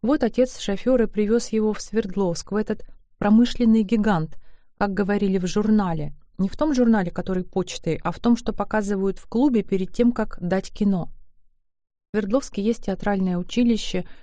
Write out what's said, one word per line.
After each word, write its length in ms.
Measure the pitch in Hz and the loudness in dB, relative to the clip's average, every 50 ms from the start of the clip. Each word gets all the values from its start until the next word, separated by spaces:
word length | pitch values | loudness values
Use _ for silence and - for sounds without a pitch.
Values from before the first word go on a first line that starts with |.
Вот 220 | - 220 294 302 254 | 0 0 2 2 2
отец-шофёр 800 | 220 - - 254 254 - - - - 202 190 - 240 262 240 | 0 2 2 0 0 0 -6 -6 -4 -4 -2 0 2 4 4
и 40 | 226 | 2
привёз 440 | 208 - 214 208 202 226 240 - - | 2 0 0 0 2 2 0 0 0
его 220 | 220 220 214 214 | -2 0 0 0
в 80 | 202 - | -2 -4
Свердловск, 680 | - - 202 220 226 190 185 202 196 175 170 - - - | -6 -6 -4 -4 -2 -2 -2 -2 0 0 -2 -4 -6 -4
в 60 | 196 | -4
этот 280 | 214 208 - 214 - - - - - _ _ _ - | -2 -2 -2 -4 -6 -8 -14 -16 -18 _ _ _ -2
промышленный 640 | - 208 214 226 240 240 - - 240 226 220 226 | 2 4 6 6 6 4 2 2 4 4 4 4
гигант, 540 | 214 185 233 220 202 220 196 160 160 160 - - - - - - _ - _ - | 4 2 2 2 2 2 2 0 0 -4 -8 -10 -12 -14 -18 -20 _ -12 _ -2
как 160 | 202 202 190 | -2 -2 0
говорили 440 | 185 202 180 202 208 202 196 190 190 | 0 0 0 0 0 2 0 0 0
в 80 | 180 | 0
журнале. 680 | 175 - 208 214 214 214 214 196 180 165 156 143 - - - - _ _ - | 0 0 0 2 4 4 4 2 0 -2 -4 -4 -6 -8 -12 -18 _ _ -4
Не 100 | 190 196 | -2 -2
в 80 | - | -2
том 180 | - 294 311 277 | 0 0 2 4
журнале, 380 | 247 247 233 226 208 180 180 | 4 4 4 4 4 2 -2
который 320 | - - 180 - 190 185 180 | -4 -4 -4 -2 -2 -4 -4
почтой, 560 | - - 190 180 - - - - 165 156 - | -4 -4 -4 -4 -4 -6 -6 -4 -4 -4 -4
а 80 | - 165 | -4 -6
в 80 | 170 - | -4 0
том, 180 | - 240 240 | 2 2 2
что 160 | 233 - - | 2 0 -2
показывают 680 | 196 - 202 - - 214 202 202 208 190 190 196 190 - | -2 -2 -2 -2 -2 -2 0 0 -2 0 0 -2 -2 -4
в 80 | - - | -6 -4
клубе 340 | - 226 269 294 240 214 | 0 2 2 4 2 2
перед 300 | 190 - 196 185 190 185 | 0 0 -2 -2 -2 -2
тем, 180 | - - 240 240 | 0 2 2 2
как 280 | 240 - 214 - - - | 2 0 -2 -4 -4 -6
дать 320 | 180 175 190 190 - - | -4 -2 -2 -2 -2 -4
кино. 400 | - - 214 202 196 175 160 - - - - - - _ - _ _ _ _ _ _ _ _ _ _ _ _ _ | -4 -2 0 0 0 0 -2 -6 -10 -14 -18 -20 -20 _ -20 _ _ _ _ _ _ _ _ _ _ _ _ _
В 80 | - | -4
Свердловске 480 | 214 208 196 220 277 - - - 208 196 | -4 0 2 0 0 0 -2 -4 -2 -2
есть 220 | 220 233 - - | -2 -2 -2 -2
театральное 520 | - 190 180 - 208 202 190 185 185 180 175 | -6 -4 -2 -2 0 0 0 0 0 0 -2
училище, 680 | 180 - - 233 247 240 226 208 - - - 180 180 - - - | -4 -2 0 2 2 2 2 0 -2 -4 -4 -4 -6 -6 -12 -18